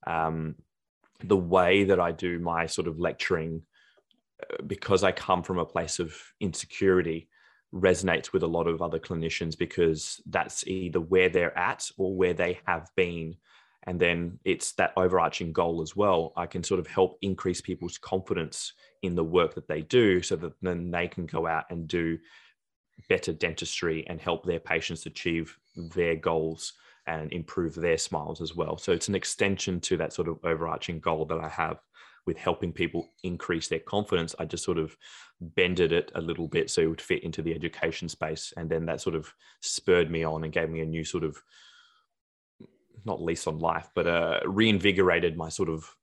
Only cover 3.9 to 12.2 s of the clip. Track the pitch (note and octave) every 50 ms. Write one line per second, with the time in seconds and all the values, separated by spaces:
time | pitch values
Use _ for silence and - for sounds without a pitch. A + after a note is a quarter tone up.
3.9 | _ _ _ _ _ _ _ _ _ _ - - - - - - G2+ - - -
4.9 | G2 F#2 F#2+ F#2+ F2+ - - - F#2+ F2+ F2 - F#2 F2+ E2 - - F2 E2+ E2
5.9 | - - F2 D#2+ E2 - - - _ _ G#2 G2 E2 - - - - - G2 G2
6.9 | F#2 F2+ F2 E2 D#2+ E2 - _ _ _ _ _ _ _ _ _ - F#2 F2+ F#2
7.9 | F2+ E2 F2 F#2 E2+ - - - - F#2 E2 E2 E2 E2+ E2+ E2 E2 D#2+ E2+ E2+
8.9 | D#2+ D#2+ - - F#2 E2 D#2+ E2 - - F2 E2 D#2+ - F2+ D#2+ - - F2 E2
9.9 | D#2+ D#2 - - - - _ - E2+ F#2 D#2+ - - - - - F#2+ F#2 F#2 F2
10.9 | D#2+ F2+ E2 E2 F#2+ F#2 F#2 F#2 E2+ F#2 F2 E2 - F2+ F2+ G2 C#3 - - -
11.9 | - - G2 F#2 G2 F#2